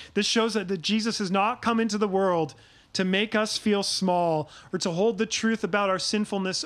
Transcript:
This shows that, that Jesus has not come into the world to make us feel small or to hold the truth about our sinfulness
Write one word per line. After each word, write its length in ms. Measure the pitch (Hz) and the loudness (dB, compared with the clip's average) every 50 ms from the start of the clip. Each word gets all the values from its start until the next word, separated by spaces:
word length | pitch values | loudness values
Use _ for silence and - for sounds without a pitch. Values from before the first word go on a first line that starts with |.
| - - - | -14 -6 -4
This 100 | 202 208 | -2 0
shows 300 | - - 233 220 233 208 | 2 2 2 2 2 0
that, 140 | 220 190 175 | -2 -2 -2
that 120 | 196 180 | -4 -4
Jesus 380 | 147 - 208 220 214 226 - - | -2 0 0 0 0 -2 -2 -2
has 120 | 208 175 | -2 0
not 300 | 190 196 196 220 247 - | 2 2 2 0 0 -2
come 180 | - 226 233 226 | -2 0 2 2
into 200 | 226 220 202 214 | 0 0 0 0
the 100 | 214 202 | 0 0
world 460 | 185 196 196 190 180 165 160 143 - - - - - - - _ - | 2 2 2 2 2 2 0 -2 -6 -14 -20 -20 -20 -20 -20 _ -4
to 100 | - 190 | -2 0
make 300 | 185 190 196 214 220 - | 2 2 2 0 2 0
us 240 | 214 214 214 - - | 0 0 0 -2 -2
feel 240 | - 220 208 202 190 | 0 2 2 2 0
small 640 | - - - 190 185 180 175 175 170 160 156 147 - - - - - - | -2 -2 0 0 2 2 2 2 2 0 0 -2 -6 -10 -20 -16 -8 -6
or 60 | 180 | -4
to 120 | - 190 165 | -2 -2 0
hold 260 | 170 202 226 226 185 | 2 2 0 2 0
the 80 | 220 | -2
truth 360 | 214 - - - 226 226 220 - | -2 -2 0 0 0 0 0 -2
about 280 | 180 175 208 202 196 | 0 0 0 2 2
our 80 | 190 180 | 0 0
sinfulness 640 | - - - 214 214 - 208 196 185 185 185 - - | -2 -2 0 0 -2 0 -2 -2 -2 -2 -4 -4 -4